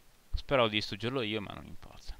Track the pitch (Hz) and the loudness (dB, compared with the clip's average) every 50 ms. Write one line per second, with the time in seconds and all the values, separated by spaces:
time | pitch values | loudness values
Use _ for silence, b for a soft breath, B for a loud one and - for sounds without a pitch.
0 | - - - - - - - - - - 143 131 117 110 104 107 - - 113 98 | -20 -20 -20 -20 -10 -2 -2 -2 0 4 6 6 6 6 6 2 0 0 -4 -4
1 | 110 117 131 139 117 104 107 110 95 - - - 71 73 - - - - - - | -4 -2 0 0 -2 0 -2 -2 -4 -6 -10 -10 -12 -12 -12 -12 -12 -14 -16 -14
2 | - - - | -12 -12 -12